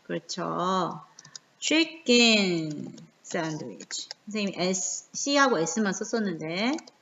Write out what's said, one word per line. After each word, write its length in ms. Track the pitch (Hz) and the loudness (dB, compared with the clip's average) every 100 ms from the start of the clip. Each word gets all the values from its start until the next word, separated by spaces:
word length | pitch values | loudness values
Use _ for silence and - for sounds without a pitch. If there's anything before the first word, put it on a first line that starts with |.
그렇죠. 960 | - 170 - 185 165 165 180 190 165 170 - - - - - _ | -8 -8 -6 -8 -4 -2 0 0 -2 -6 -16 -20 -20 -20 -20 _
치킨 1400 | - 302 320 320 - 240 233 214 190 170 156 147 127 - - _ | 0 2 2 -2 4 6 8 6 4 0 -2 -6 -10 -14 -20 _
샌드위치. 840 | - 190 160 151 127 90 98 - - - - | -8 -4 -4 -6 -10 -14 -12 -10 -10 -16 -8
선생님이 280 | 214 196 - | -4 -4 -2
S, 500 | 180 185 - - - | -2 0 -4 -8 -10
C하고 440 | - 285 285 269 185 | -6 0 4 4 4
S만 340 | 165 220 202 | 0 0 -2
썼었는데 840 | 185 214 233 202 160 156 180 233 320 - _ | -2 -4 -2 -2 -4 -6 -2 -2 -2 -8 _